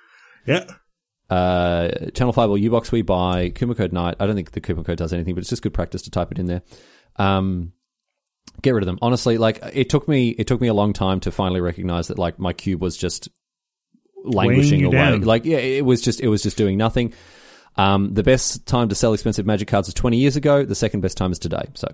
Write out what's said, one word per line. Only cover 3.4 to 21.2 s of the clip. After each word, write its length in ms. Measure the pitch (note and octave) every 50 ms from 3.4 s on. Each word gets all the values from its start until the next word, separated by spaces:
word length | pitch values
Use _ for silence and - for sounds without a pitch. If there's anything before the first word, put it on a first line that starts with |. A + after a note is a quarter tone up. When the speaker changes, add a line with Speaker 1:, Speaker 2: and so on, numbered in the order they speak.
| F2+ F2+
Speaker 2:
coupon 240 | - - B2+ A#2+ A#2+
code 180 | - G#2 F2 F#2
night. 220 | F2+ F2 F2 E2+ -
I 60 | G2+
don't 80 | G2+ G#2+
think 140 | G2+ F2 -
the 100 | - -
coupon 220 | - - F2+ E2 D#2+
code 140 | - F2 E2
does 160 | F2 D#2+ E2+
anything, 220 | F2 E2+ F2+ F2+
but 60 | F2+
it's 80 | F2+ -
just 120 | B2 A#2
good 120 | - G#2+ -
practice 260 | - F2 - - F#2+ -
to 60 | -
type 220 | - F#2+ F2 -
it 80 | - -
in 80 | F#2 F2
there. 160 | F2 F2+ - _ - - - _ _ _ _ _ _ -
Um, 560 | G2+ G2 G2 F#2+ F#2+ F#2+ F#2 F2+ F2 F2 - _ _ _ _ _ _ _ _ _ _ _ _ _ _ - - - -
get 80 | C3+ B2+
rid 80 | A2
of 60 | G2 F2+
them. 100 | F2+ F2 -
Honestly, 340 | A#2+ B2+ A#2+ - B2+ A#2 A2+
like, 220 | A2+ A2+ G#2+ - - - -
it 160 | C#3 C3 -
took 160 | - D3 - -
me, 220 | D3+ C3+ B2 A#2
it 180 | A2 - G#2+ -
took 120 | B2+ A2+
me 100 | B2 A#2+
a 40 | A2
long 180 | G2+ G#2 G#2
time 280 | G2+ - G2 F#2+ F#2+ F#2+
to 120 | - F#2+
finally 300 | - - G2 F#2 F2+ F#2
recognize 460 | F2 F2 E2+ - F2+ F2+ F2 F2 E2+ -
that, 100 | - -
like, 220 | F#2 E2+ E2+ -
my 120 | F#2+ F#2 F2
cube 280 | - - G2 F#2+ E2+
was 160 | F#2 F2+ E2 -
just 320 | - F2+ - - - - - _ _ _ _ _ _ _ _ _ _ _ _ _ _ _ _ - -
languishing 560 | - A#2+ G2 - A#2 B2 C3 C#3+ D3 D3 D3
Speaker 1:
Weighing 0 |
you 60 | C#3 -
Speaker 2:
away. 100 | - C3
Speaker 1:
down. 240 | - - - G#2
Speaker 2:
Like, 240 | G2+ A2 A2 A#2 A#2
yeah, 120 | D#3 E3 C#3
it 260 | B2 C3 C3 C#3 C#3+
was 160 | B2+ B2+ A#2
just, 180 | - B2+ A2+ -
it 100 | - A#2+
was 120 | G#2+ G2+
just 160 | - G#2 - -
doing 200 | A2 G2+ F#2+ G2+
nothing. 360 | A2 A2+ A#2 C3 A#2+ A2 - - - - - - - - - - - _ _ -
Um, 340 | G2 G2 G2 G2 G2 G2+ -
the 100 | G#2+ G2+
best 420 | C3 C3 B2+ - - - - -
time 240 | - - B2 A#2+ G#2+
to 60 | G2+
sell 180 | - - A#2 A2
expensive 320 | G2+ - A2+ G#2+ - G2+
Magic 220 | G2+ G#2+ F#2+ G#2 -
cards 200 | - G2+ F#2+ -
was 60 | F#2
twenty 240 | - - B2 A#2 A#2
years 180 | C3+ C#3+ C3
ago. 300 | D3 C3+ D3 C#3+ C#3+ C#3
The 100 | F#2+ G2+
second 260 | - - G#2+ - G#2
best 140 | F2+ F#2 -
time 160 | -